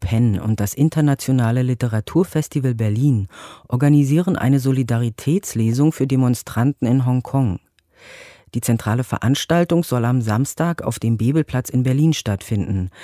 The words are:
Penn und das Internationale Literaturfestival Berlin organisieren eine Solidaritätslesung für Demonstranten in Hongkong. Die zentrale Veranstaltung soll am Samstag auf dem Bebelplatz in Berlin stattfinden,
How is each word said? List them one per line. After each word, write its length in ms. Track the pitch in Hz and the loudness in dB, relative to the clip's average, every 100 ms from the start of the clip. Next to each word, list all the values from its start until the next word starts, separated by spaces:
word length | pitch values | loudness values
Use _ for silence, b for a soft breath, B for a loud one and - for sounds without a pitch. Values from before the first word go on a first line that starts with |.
Penn 400 | - 113 120 98 | -2 2 2 2
und 180 | 107 107 | -2 -2
das 140 | 104 | -2
Internationale 880 | - 156 160 147 139 - 131 113 123 | 0 0 2 0 0 0 0 2 0
Literaturfestival 1120 | 127 123 120 110 - 160 185 156 - 147 131 117 | -2 -2 -2 -2 -2 0 0 -2 -2 -2 -2 0
Berlin 540 | 107 107 143 117 95 B B B B | 0 2 2 0 -2 B B B B
organisieren 680 | 123 143 147 135 156 180 180 | 0 4 4 4 2 0 0
eine 240 | 127 139 | 2 2
Solidaritätslesung 1300 | 131 131 120 117 120 - 139 185 - 113 113 120 156 | 2 0 0 0 -2 -4 -2 -2 -2 -2 0 2 2
für 120 | - 135 | 2 0
Demonstranten 800 | 131 123 123 - - 135 - 120 | 2 2 0 -4 -2 0 0 0
in 200 | 131 127 | 2 2
Hongkong. 560 | 127 - 135 120 87 _ _ _ B B B B B B | 0 0 0 0 -2 _ _ _ B B B B B B
Die 80 | 120 | -6
zentrale 420 | - 117 110 117 | 0 0 0 -2
Veranstaltung 800 | 127 - 127 139 - 170 175 170 | -2 -2 0 0 0 0 2 0
soll 220 | - 123 117 | 0 -2 0
am 160 | 127 | 0
Samstag 600 | 110 107 139 - 170 165 | 0 0 -2 -2 -4 -2
auf 180 | - - | -6 -4
dem 180 | 113 110 | -2 0
Bebelplatz 500 | 117 156 - 127 - | 0 0 -2 -4 -2
in 140 | 127 | -2
Berlin 300 | 127 135 160 | 0 2 2
stattfinden, 800 | 156 - 98 - 107 - 95 90 B | 0 -2 -6 -4 -4 -2 -4 -4 B